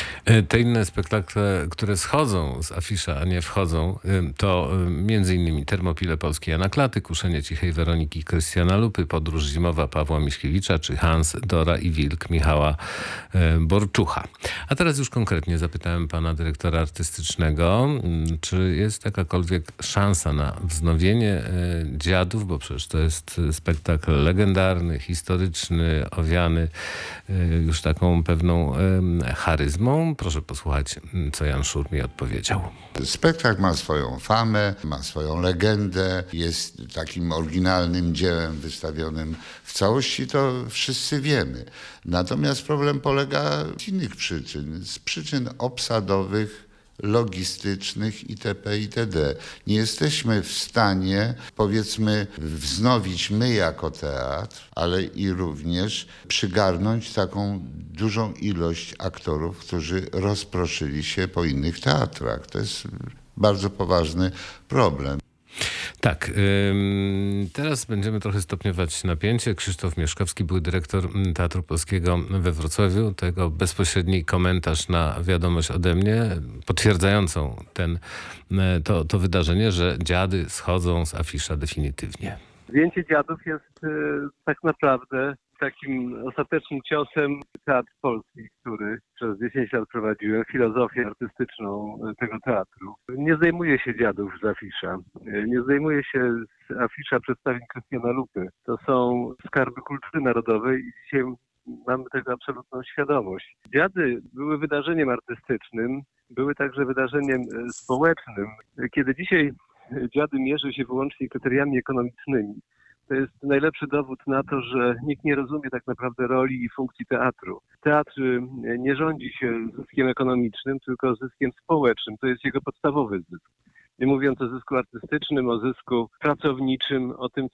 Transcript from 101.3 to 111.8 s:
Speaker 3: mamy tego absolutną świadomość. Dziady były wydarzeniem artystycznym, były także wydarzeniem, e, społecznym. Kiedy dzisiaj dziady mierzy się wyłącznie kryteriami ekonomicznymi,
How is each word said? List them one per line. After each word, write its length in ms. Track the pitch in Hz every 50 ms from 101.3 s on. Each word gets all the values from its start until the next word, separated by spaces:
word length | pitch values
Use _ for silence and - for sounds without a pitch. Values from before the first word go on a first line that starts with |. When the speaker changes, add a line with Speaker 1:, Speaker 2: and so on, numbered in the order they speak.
| 127 - _ _ _ _ _ 123 120 117 -
Speaker 3:
mamy 180 | 123 127 123 127 123
tego 200 | - 131 110 127
absolutną 500 | 123 123 - - 127 123 - _ 131 127 127 -
świadomość. 640 | - 151 143 143 147 131 104 95 92 95 - - _ _ _ - -
Dziady 480 | 143 170 196 190 180 160 127 120 117 - -
były 260 | - 127 143 151 151 143
wydarzeniem 500 | 156 147 147 143 143 165 170 160 147 131
artystycznym, 920 | 123 117 - - 117 - _ - 123 104 - - - 113 117 123 131 139 139 - _ _ _ _
były 240 | 120 123 135 143 147
także 300 | - 143 135 127 139 139
wydarzeniem, 560 | 127 131 131 131 123 135 147 143 139 131 127
e, 280 | 120 117 110 117 120 120
społecznym. 760 | 117 - - - 127 131 156 165 165 - - 127 110 101 101 110 110 - _ _ _ - 127 123 -
Kiedy 200 | 147 135 131 135
dzisiaj 380 | 143 185 - 190 165 147 143 127 - _ _ _ _ _ - 123 - 127 117 -
dziady 240 | 147 151 147 143 135
mierzy 320 | 131 131 147 147 139 139
się 120 | 120 - 120
wyłącznie 440 | 117 127 131 135 143 - - 135 -
kryteriami 500 | - 120 - 135 123 139 143 143 135
ekonomicznymi, 760 | 127